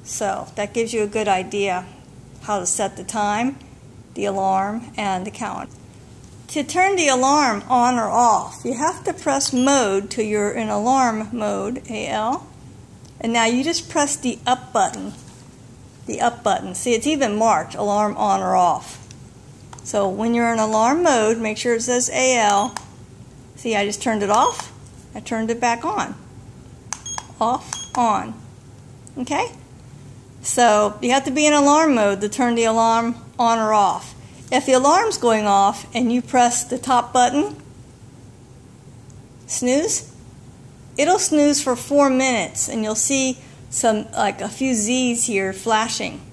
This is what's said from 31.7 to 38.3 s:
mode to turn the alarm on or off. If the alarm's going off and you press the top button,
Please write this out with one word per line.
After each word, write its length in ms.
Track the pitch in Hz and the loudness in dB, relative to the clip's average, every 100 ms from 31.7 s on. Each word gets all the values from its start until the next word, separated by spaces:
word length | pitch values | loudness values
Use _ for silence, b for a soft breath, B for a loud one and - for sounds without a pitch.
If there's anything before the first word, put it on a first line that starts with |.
| 294 320 247 | 6 4 4
mode 240 | 202 196 | 2 0
to 80 | 208 | -4
turn 260 | 214 247 233 | -2 0 2
the 100 | 226 | 2
alarm 500 | 226 226 226 233 233 - - | 4 4 2 0 -6 -12 -2
on 200 | 233 226 | 0 2
or 140 | 220 | 2
off. 400 | 214 196 180 - - B B B | 4 4 0 -8 -20 B B B
If 140 | 262 277 | -2 4
the 80 | |
alarm's 440 | 254 269 349 453 - | 4 6 4 2 0
going 300 | 240 220 208 | 2 2 4
off 400 | 196 196 220 - | 4 4 0 -8
and 180 | 233 240 | -2 0
you 100 | 247 | 0
press 420 | 240 254 240 240 | 0 2 4 2
the 140 | - 262 | -4 -6
top 360 | - 247 - | 0 0 2
button, 420 | 254 247 285 403 - - - - - - - - | 2 4 2 -2 -4 -18 -20 -20 -20 -20 -20 -20